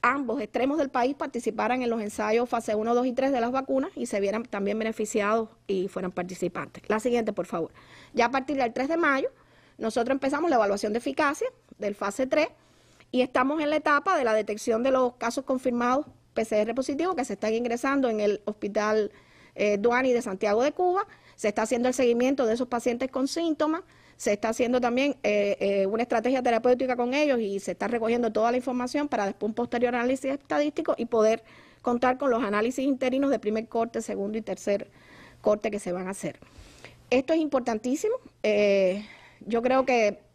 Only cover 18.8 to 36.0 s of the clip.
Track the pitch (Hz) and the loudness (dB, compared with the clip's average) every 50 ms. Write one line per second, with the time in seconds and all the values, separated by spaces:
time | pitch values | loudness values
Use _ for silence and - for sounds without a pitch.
18.8 | 208 214 214 220 208 202 - - - _ _ - - - _ - 202 208 208 202 | 0 2 2 0 0 -2 -4 -14 -20 _ _ -20 -20 -20 _ -2 0 2 2 2
19.8 | 202 240 233 247 262 262 247 233 240 226 190 190 - 214 202 214 247 294 294 - | 2 2 2 4 2 2 2 2 0 -2 -4 -2 0 2 2 4 2 2 0 2
20.8 | 359 359 359 381 415 - - - _ - - _ - 214 208 - 220 220 262 233 | 2 2 2 2 -2 -4 -8 -20 _ -20 -20 _ -4 -2 0 0 0 0 0 0
21.8 | 240 254 254 254 269 240 240 233 240 254 285 269 269 220 220 240 262 247 - 240 | 2 0 2 2 4 4 4 4 4 2 2 2 2 0 2 0 -2 -2 -2 -2
22.8 | - 254 233 240 269 262 - 269 262 277 - 339 339 339 311 - 311 302 311 339 | 0 -2 -2 -2 -4 -4 -2 -2 -2 -2 -2 -2 0 -2 0 0 0 0 0 -2
23.8 | 381 _ - - _ - - _ - 240 208 202 - 220 226 - 247 233 247 247 | -6 _ -20 -20 _ -20 -20 _ -2 -2 -2 0 0 -4 0 0 0 2 2 2
24.8 | 247 240 233 247 269 294 269 - _ 214 208 208 202 202 196 - - 196 196 202 | 2 2 0 2 0 0 -2 -2 _ 0 2 2 2 0 0 0 0 0 2 2
25.8 | 196 196 202 226 240 - - 233 220 247 262 262 247 254 233 226 233 247 247 247 | 0 0 0 -2 -2 0 0 0 0 2 0 2 2 2 0 2 4 4 4 4
26.8 | 262 254 254 240 240 240 254 285 302 294 269 240 226 196 196 196 - - 180 - | 2 -2 0 0 0 0 2 2 2 4 2 2 0 0 -2 -4 -4 -6 -6 -4
27.8 | 202 202 226 233 226 220 233 240 240 226 220 214 220 233 240 254 247 - 254 247 | -4 -2 -2 0 0 0 0 2 0 0 2 2 2 2 2 0 -2 -2 -4 -2
28.8 | 247 254 - 285 294 294 - 226 202 196 190 - - 214 220 - 240 240 - 240 | -4 -2 -2 -2 -2 0 0 -2 -2 -2 -4 -4 -6 -6 -2 -2 -4 -2 0 0
29.8 | 240 240 240 247 233 247 269 269 - 269 269 285 _ _ 311 294 294 302 294 - | 0 0 0 0 0 0 0 0 -2 -4 -4 -4 _ _ 0 0 0 0 0 -2
30.8 | 320 - 294 - 233 233 - 226 214 220 226 226 - - - - - - - _ | 0 0 0 -2 -2 0 2 4 4 4 4 2 -2 -14 -20 -20 -20 -20 -20 _
31.8 | _ - 240 240 262 254 254 262 294 277 240 226 262 202 202 208 214 233 254 - | _ -2 0 2 2 2 2 2 2 0 2 2 0 0 0 0 0 0 -2 -2
32.8 | 262 277 277 254 - 254 247 262 277 277 269 214 220 208 214 220 226 226 - 233 | 0 0 0 0 0 -2 0 0 0 2 0 0 0 -2 -2 -2 -4 -4 -2 -2
33.8 | 226 233 - 226 226 - 208 196 196 202 214 226 214 - 196 190 - - 202 202 | -2 -2 -4 -8 -6 -6 -6 -6 -4 -4 -4 -6 -6 -6 -8 -6 -2 -2 -2 -2
34.8 | - - _ - - - - - - - - - - - 214 208 - 226 208 202 | -2 -8 _ -20 -20 -20 -20 -20 -20 -20 -20 -4 2 2 2 2 0 -4 -4 -4
35.8 | - - - 180 | -4 -4 -6 -6